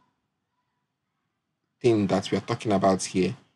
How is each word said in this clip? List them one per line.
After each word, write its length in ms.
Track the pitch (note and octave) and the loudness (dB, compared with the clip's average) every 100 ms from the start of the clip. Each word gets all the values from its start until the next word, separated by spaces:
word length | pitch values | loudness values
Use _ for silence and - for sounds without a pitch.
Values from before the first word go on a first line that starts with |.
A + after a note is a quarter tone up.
| _ _ _ _ _ _ _ _ _ _ _ _ _ _ _ _ _ _ | _ _ _ _ _ _ _ _ _ _ _ _ _ _ _ _ _ _
thing 260 | B2 A2 G2 | 2 2 2
that 240 | F#2+ - | 0 -2
we 80 | G2+ | -4
are 20 | |
talking 320 | - B2 A2+ | -4 -6 -2
about 300 | G2 G2 F#2+ | 0 2 0
here 340 | - F#2+ F#2 B2 _ | -2 -2 -2 -4 _